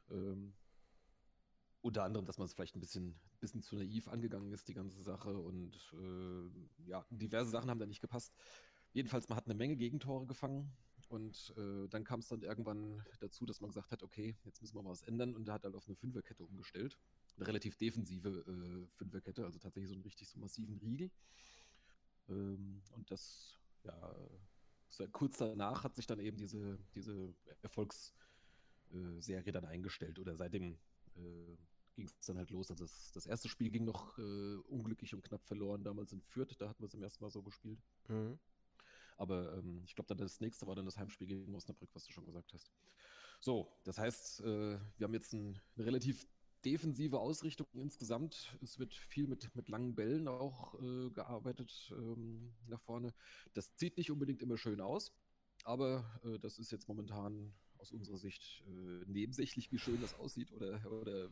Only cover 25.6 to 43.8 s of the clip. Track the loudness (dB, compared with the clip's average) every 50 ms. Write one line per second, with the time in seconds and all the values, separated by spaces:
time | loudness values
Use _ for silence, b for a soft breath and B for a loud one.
25.6 | 4 4 4 2 0 0 -2 -2 -2 0 0 0 0 0 0 0 -2 -2 -2 -2
26.6 | -2 -2 -2 -4 -6 -8 -8 -6 -4 -2 -2 -2 -2 -4 -6 -10 -14 -18 -14 -10
27.6 | -10 -4 0 2 2 2 0 -6 -10 -12 -14 b b b b b b b b b
28.6 | b b b b b -8 -6 -4 -4 -2 -4 -4 -2 -2 -2 0 0 0 0 0
29.6 | 0 -2 -2 -2 -2 -2 -2 -2 -4 -4 -4 -4 -2 -2 -2 0 0 0 2 2
30.6 | 2 0 -2 -4 -10 -18 -20 -20 -18 -16 -12 -10 -10 -10 -8 -10 -10 -12 -12 -14
31.6 | -16 -20 -20 -20 -20 _ -8 -8 -6 -6 -8 -6 -4 -2 0 0 -2 -2 -2 -2
32.6 | -2 -2 -4 -6 -6 -8 -8 -10 -10 -10 -8 -6 -2 0 0 0 0 0 2 2
33.6 | 4 4 4 4 4 4 2 2 -2 -4 -6 -4 -2 0 0 2 2 0 0 -2
34.6 | -4 -4 -2 0 0 0 0 0 -2 -4 -6 -6 -4 -4 -6 -4 -4 -2 -2 0
35.6 | 2 2 2 2 0 0 -2 -2 -2 -4 -6 -8 -8 -4 0 0 0 0 0 -2
36.6 | -4 -4 -4 -4 -6 -6 -4 -4 -6 -6 -4 -4 -6 -4 -4 -4 -6 -8 -8 -8
37.6 | -6 -6 -6 -8 -10 -14 _ -12 -4 0 2 2 2 0 -2 -6 -10 -18 -20 _
38.6 | _ _ _ B B B B B B B B B 0 2 2 2 2 0 -2 -2
39.6 | -4 -4 -4 -6 -6 -6 -4 -4 -2 -2 0 0 0 -2 0 0 -2 -2 -2 -2
40.6 | -4 -2 -2 -2 -2 -2 -2 -4 -4 -6 -6 -6 -4 -2 -2 -2 -2 -4 -6 -6
41.6 | -6 -8 -8 -8 -10 -14 -12 -12 -14 -12 -12 -12 -10 -8 -8 -8 -10 -10 -12 -16
42.6 | -16 -18 _ _ B B B B B B B B B B B B B 6 6 6
43.6 | 4 2 -4 -8